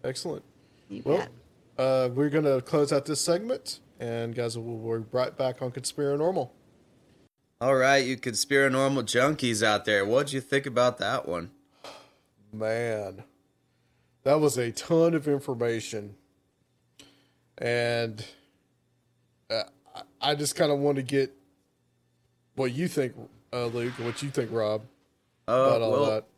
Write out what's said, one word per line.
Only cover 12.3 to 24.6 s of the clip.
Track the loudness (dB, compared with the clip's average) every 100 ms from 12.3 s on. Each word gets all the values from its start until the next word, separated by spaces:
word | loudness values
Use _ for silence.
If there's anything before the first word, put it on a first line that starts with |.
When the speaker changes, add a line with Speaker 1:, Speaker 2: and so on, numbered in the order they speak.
| _ _
Speaker 1:
Man, | -6 -2 -2 -2 -4 -6 -10 -20 _ _ _ _ _ _ _ _ _
that | 2 4
was | 4 2
a | -4
ton | -6 2 4 4
of | 2 0
information, | -2 -2 -2 0 -2 -4 -10 -10 -18 _ _ _ _ _ _ _ -20 -20 _ _ _ _ -6
and, | -2 0 0 -2 -2 -6 -16 -20 _ _ _ _ _ _ _ _ _ _ _
uh, | -6 -6 _ _ -20
I, | -20 _
I | -2 0
just | -2 0
kinda | 2 2
want | 2 0
to |
get | 0 0 0 -6 _ _ _ _ _ _ _ _ _ _ _ -4
what | -2
you | 0 -2
think, | 0 -2 -4 -20 -20 _
uh, | -4 -2
Luke, | -2 -4 -4
and | -6
what | -6
you | -4
think, | -4 -2
Rob, | -2